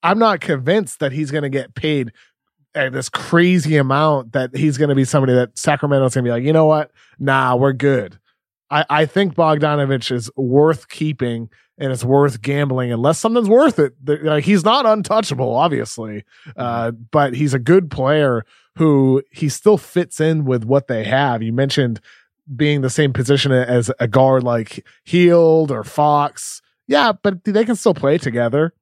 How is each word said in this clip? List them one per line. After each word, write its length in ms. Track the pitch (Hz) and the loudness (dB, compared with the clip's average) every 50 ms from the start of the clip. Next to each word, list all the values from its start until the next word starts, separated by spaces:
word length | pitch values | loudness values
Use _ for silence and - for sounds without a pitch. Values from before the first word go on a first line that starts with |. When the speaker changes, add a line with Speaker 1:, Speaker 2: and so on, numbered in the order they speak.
| - | 0
Speaker 1:
I'm 160 | 165 190 220 | 0 0 2
not 220 | 233 220 202 165 | 2 2 2 0
convinced 580 | - - 165 135 127 131 180 220 202 143 - - | -2 -4 -4 -2 0 0 0 0 0 -4 -8 -6
that 140 | 156 139 127 | -6 -6 -4
he's 180 | 147 156 139 | -4 -6 -4
gonna 200 | 139 156 147 139 | -4 -4 -4 -4
get 260 | 135 139 127 - - | -4 -6 -6 -8 -12
paid, 340 | - - 156 151 143 127 117 - _ _ _ _ _ _ _ _ _ _ _ _ | -6 -4 -2 -2 -2 -4 -6 -10 _ _ _ _ _ _ _ _ _ _ _ _
uh, 160 | 156 139 135 | -4 -4 -4
this 180 | 127 135 127 - | -4 -6 -10 -8
crazy 680 | - - - - - 170 175 180 185 180 139 147 156 | -10 -10 -8 0 2 4 4 4 2 2 0 2 2
amount 560 | 147 139 131 135 139 151 156 151 139 127 113 113 | 2 2 2 0 0 2 0 0 -2 -4 -4 -6
that 240 | 143 131 127 127 | -4 -4 -4 -4
he's 200 | 127 143 156 143 | -2 -2 -2 0
gonna 200 | 127 151 143 139 | 0 0 2 2
be 80 | 135 135 | 2 0
somebody 300 | 127 - 147 135 127 127 | 0 0 0 2 2 2
that 220 | 123 123 117 _ | 2 2 0 _
Sacramento's 600 | - - - 147 143 - 147 143 135 135 127 113 | -6 -2 -2 -2 -2 -2 0 0 2 0 0 0
gonna 80 | 135 123 | -2 -2
be 80 | 120 120 | -2 -2
like, 100 | 117 123 | -2 0
"You 100 | 143 156 | 2 2
know 140 | 160 160 | 4 4
what? 240 | 156 156 151 151 - _ _ _ _ _ _ | 4 2 2 -2 -6 _ _ _ _ _ _
Nah, 340 | 139 135 135 135 131 127 127 | -2 0 0 2 2 2 0
we're 180 | 123 135 139 135 | 2 2 0 0
good." 440 | 127 135 143 139 123 107 90 92 101 _ _ _ _ _ _ _ _ _ _ | 0 0 0 0 0 -2 -6 -12 _ _ _ _ _ _ _ _ _ _ _
I, 160 | 143 151 156 - | -2 -2 -2 0
I 180 | 143 151 156 | 0 0 0
think 280 | 147 - 190 202 190 151 | 0 0 -2 -2 -2 0
Bogdanovich 760 | - 170 156 156 151 143 151 147 147 143 135 135 131 113 - | 0 2 2 2 0 0 0 0 0 0 -2 -2 -4 -4 -4
is 200 | 131 123 117 107 - | -6 -6 -6 -8 -8
worth 520 | - 135 123 127 143 147 151 165 - - _ | -6 -4 0 2 4 4 4 2 0 -4 _
keeping 640 | - - 156 156 151 - 131 120 117 117 117 110 _ _ _ _ _ | -10 -6 -6 -6 -4 -4 -6 -6 -6 -8 -10 -12 _ _ _ _ _
and 160 | _ 139 135 131 | _ -6 -6 -6
it's 100 | 120 120 | -4 -2
worth 380 | 120 135 139 143 143 135 110 | 2 2 4 4 2 0 -4
gambling 500 | - 135 139 143 147 139 131 127 127 123 120 | -6 -4 -2 -2 -2 -2 -2 -4 -2 -4 -4
unless 260 | 113 120 139 160 - | -2 0 0 0 0
something's 300 | - 226 226 247 233 196 | -2 -2 0 0 2 4
worth 300 | 214 247 294 311 220 - | 4 6 4 4 4 2
it. 140 | 151 135 _ _ 135 | 0 -2 _ _ -4
The, 140 | 131 147 | -4 -4
like, 280 | 143 147 156 151 151 147 | -2 0 -2 -2 0 2
he's 200 | 165 208 190 160 | 2 2 2 4
not 220 | 208 233 269 277 | 2 2 2 2
untouchable, 680 | 226 214 214 190 - - 220 220 - 143 127 131 120 117 | 2 2 0 0 -2 -2 -2 0 -2 -4 -4 -4 -2 0
obviously, 680 | 120 151 170 151 120 113 110 - - 113 110 107 104 104 _ _ _ _ 156 123 | 0 0 0 0 -2 -6 -6 -10 -12 -12 -12 -12 -14 -16 _ _ _ _ -20 -12
uh, 340 | - 123 120 117 117 117 117 | -8 -6 -6 -4 -4 -4 -6
Speaker 2:
Mm-hmm. 120 | 117 113 117 117 - | -6 -10 -16 -2 0
Speaker 1:
but 220 | 156 143 135 123 | 0 0 0 0
he's 180 | 123 151 147 131 | -2 -2 -2 -2
a 60 | 135 | -2
good 320 | 120 113 180 190 185 151 | 2 4 2 2 2 0
player 540 | - 147 135 131 147 156 147 135 123 113 107 _ _ _ _ _ _ | -6 -4 -2 0 0 2 2 0 0 -2 -6 _ _ _ _ _ _
who 460 | - 165 156 147 139 135 131 131 135 139 _ | 0 2 2 4 4 4 4 2 2 0 _
he 200 | _ - - 147 | _ -6 -6 -6
still 260 | - - - 208 214 | -6 0 2 2 2
fits 420 | 165 - - - 180 175 - - - | 2 0 -4 -4 -4 -4 -4 -4 -2
in 280 | 156 160 160 156 151 | -2 0 0 0 -2
with 180 | 131 127 123 110 | -2 -2 -2 -2
what 240 | 110 135 139 139 _ | 0 0 0 0 _
they 160 | 131 113 107 | -6 -6 -4
have. 380 | 98 123 135 143 139 120 113 110 | -2 0 0 0 0 -2 -4 -4
You 100 | 113 117 | -4 -2
mentioned 480 | 123 139 139 - - 135 123 113 104 _ _ - _ _ _ _ _ _ - 139 | -2 -2 -2 0 0 0 -2 -2 -6 _ _ -20 _ _ _ _ _ _ -16 -6
being 240 | 117 151 147 147 143 | -4 -2 0 0 0
the 100 | 131 131 | -2 -4
same 220 | - - 151 139 127 | 0 0 0 0 0
position 400 | 135 127 117 143 139 - 143 135 | -2 0 0 0 0 2 0 0
a-, 100 | 127 123 | 0 0
as 280 | 120 123 123 117 104 131 _ | 2 0 0 0 -2 -4 _
a 80 | 120 117 | -4 -2
guard 340 | 98 131 131 135 131 131 123 | 2 2 4 4 4 2 0
like 420 | 123 120 117 110 - - - - _ _ _ _ | 0 -2 -4 -4 -6 -12 -20 -20 _ _ _ _
Hield 680 | - - 175 180 175 170 170 165 160 160 160 160 147 | -2 0 2 4 6 6 6 4 6 4 4 2 0
or 140 | 135 113 104 | -4 -6 -8
Fox. 800 | - - - 147 151 147 147 143 147 - - - - - - _ _ _ _ _ - | -8 -2 0 0 2 2 2 0 -2 -6 -10 -16 -16 -16 -18 _ _ _ _ _ -2
Yeah, 240 | 262 294 277 233 208 | 0 2 2 2 0
but 320 | - _ 208 196 175 _ | -2 _ -4 -4 -4 _
they 220 | 220 202 208 233 | -2 0 0 0
can 100 | 220 240 | 0 -2
still 180 | 190 - 226 175 | 0 2 0 0
play 220 | - - 139 147 | 2 0 0 0
together. 560 | 175 - 143 117 120 120 117 113 143 156 165 _ _ | 0 -2 -4 -2 -2 -2 0 0 0 0 -2 _ _